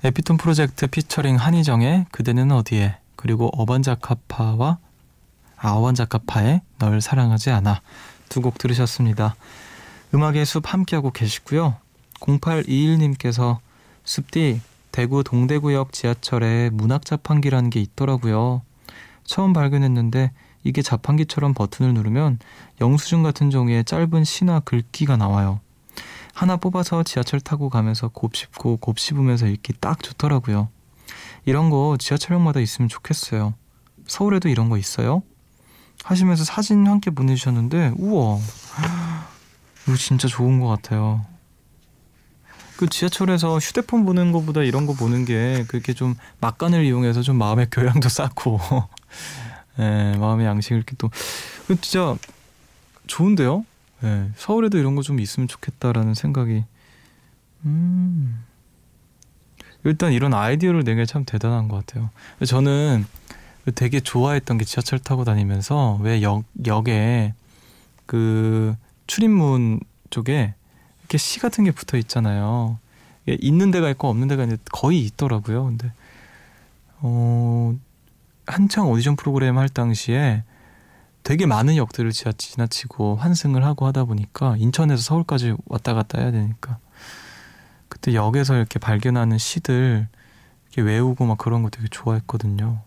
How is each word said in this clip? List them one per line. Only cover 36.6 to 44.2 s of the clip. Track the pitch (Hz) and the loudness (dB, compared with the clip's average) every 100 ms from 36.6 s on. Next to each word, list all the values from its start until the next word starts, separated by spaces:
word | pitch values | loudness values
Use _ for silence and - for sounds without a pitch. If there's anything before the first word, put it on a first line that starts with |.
| 208 208 202 | 2 4 6
함께 | 208 196 | 4 0
보내주셨는데, | 143 131 131 131 120 117 165 151 - | 0 0 2 0 0 0 0 0 0
우와, | 196 208 113 104 107 - - - 160 175 170 160 160 - _ _ _ - - | 0 2 2 0 -4 -10 -16 -6 -4 -4 -6 -8 -12 -20 _ _ _ -10 -2
이거 | 131 | -2
진짜 | - 127 135 | 0 0 0
좋은 | 120 123 131 | 0 2 2
것 | 123 | 2
같아요. | 104 - 107 107 110 104 - _ _ _ _ _ _ _ _ _ _ _ - - - | -2 -2 -2 0 -2 -4 -14 _ _ _ _ _ _ _ _ _ _ _ -20 -20 -4
그 | 175 | -4
지하철에서 | - 175 - 190 175 165 160 | 0 -4 -2 0 0 0 -2
휴대폰 | - - 240 240 | -2 -4 0 2
보는 | 196 180 | 2 2